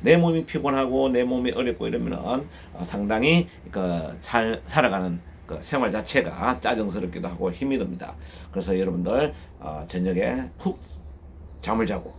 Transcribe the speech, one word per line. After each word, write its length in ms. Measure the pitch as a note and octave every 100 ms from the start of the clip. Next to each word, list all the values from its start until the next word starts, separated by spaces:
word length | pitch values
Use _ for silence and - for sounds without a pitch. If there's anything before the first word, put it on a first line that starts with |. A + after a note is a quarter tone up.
내 160 | - E3+
몸이 280 | E3+ E3 D#3
피곤하고 640 | D#3 C#3 C3+ C3 C3 C3+
내 140 | B2
몸이 280 | B2 B2+ B2
어렵고 360 | - B2 A#2 A2+
이러면은, 300 | - F2 E2+ F#2+ B2+ D3 - -
어, 100 | - F2+
상당히 640 | G2+ G2+ A2 C#3 E3+ E3+ - -
그 480 | G2+ F2+ E2+ D#2 -
살-, 400 | - A#2+ A2+ A2+ -
살아가는 520 | D#3 B2 F#2+ F#2 F2 - - -
그 140 | D#2+
생활 300 | - C#3+ A#2
자체가 680 | G#2 G2+ C3+ - - A#2 B2
짜증스럽기도 680 | A2 A#2 G#2 F#2+ F#2 E2+ F2+
하고 240 | E2+ F#2
힘이 260 | F2 C3+ C3
듭니다. 380 | F#2+ - - - - - -
그래서 260 | G2 F2+ F#2
여러분들, 560 | F#2+ F2 F2 A#2+ D3+ - - -
어, 260 | C#2+ D2+ E2+
저녁에 640 | F#2 F#2 F2+ A2 B2+ - -
푹 220 | F#3 - - - - - - - - -
잠을 240 | - A2+ G#2
자고 280 | F#2+ -